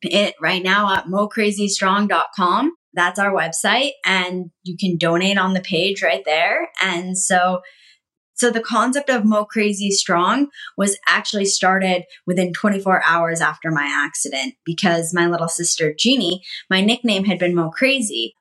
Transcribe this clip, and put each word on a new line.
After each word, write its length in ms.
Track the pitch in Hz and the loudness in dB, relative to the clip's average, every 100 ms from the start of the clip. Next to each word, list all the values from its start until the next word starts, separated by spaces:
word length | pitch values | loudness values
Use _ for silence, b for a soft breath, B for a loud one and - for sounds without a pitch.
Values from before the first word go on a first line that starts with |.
it 340 | 175 202 202 - | -2 0 0 -2
right 220 | 160 185 | -2 -2
now 320 | 185 202 208 190 | 0 0 2 0
at 140 | 165 | -2
mo 180 | 190 208 | -2 -2
crazy 400 | - 208 196 208 | 0 -2 0 -2
strong 400 | 196 190 202 208 | 0 0 2 2
dot 200 | 175 - | 0 -2
com. 400 | - 180 196 285 339 _ | 0 0 2 0 -4 _
That's 260 | - 175 185 | -2 0 0
our 120 | 202 | 0
website, 600 | 185 165 165 208 226 285 269 185 | 0 -2 -2 0 0 0 -4 -2
and 460 | 190 180 185 175 - | 0 -2 -4 -8 -12
you 120 | 180 170 | -12 -4
can 180 | 185 165 | -2 0
donate 400 | 165 170 190 202 | 2 2 2 2
on 160 | 185 | 0
the 80 | 185 | -2
page 400 | - 165 190 196 | -2 -2 0 0
right 220 | 175 180 - | 0 0 0
there. 440 | 156 175 269 339 - | 0 2 0 -4 -4
And 360 | 190 175 185 185 | -2 -2 -4 -4
so, 440 | - 185 180 180 B B B B _ _ _ | 0 2 2 0 B B B B _ _ _
so 160 | - 240 | -2 0
the 100 | 226 | 0
concept 500 | 226 233 240 277 285 | 0 0 2 0 0
of 140 | 254 | 2
Mo 220 | 214 214 208 | 2 2 0
Crazy 460 | 220 208 196 202 | 0 0 0 -2
Strong 560 | 196 - 170 180 240 285 B B - | 0 0 2 2 2 0 B B -2
was 220 | 196 202 - | -2 0 0
actually 380 | 185 208 214 196 | 0 0 -2 -2
started 580 | - 185 190 190 180 180 B - | 2 2 2 2 0 -2 B -4
within 240 | 180 185 | 0 0
twenty-four 500 | 170 208 202 190 185 156 | 0 0 0 0 2 2
hours 340 | 170 165 165 | 2 0 0
after 320 | 151 156 165 | -2 -2 -2
my 140 | 156 143 | -2 -2
accident 680 | 143 143 - 135 135 131 - - | -2 -4 -4 -6 -6 -8 -8 -8
because 480 | 165 190 170 165 | -2 0 0 0
my 140 | 180 170 | 0 0
little 200 | 170 170 | 0 -2
sister, 460 | - 175 - 160 151 | -4 -2 0 -2 0
Jeannie, 440 | 233 262 175 180 B B - | 2 2 0 -2 B B -2
my 120 | 190 | 2
nickname 420 | 202 247 240 196 196 | 2 2 0 0 0
had 140 | 175 | 0
been 160 | 180 175 | 0 0
Mo 140 | 165 | -2
Crazy, 680 | - 262 269 214 113 113 - | 0 0 0 -2 -4 -8 -6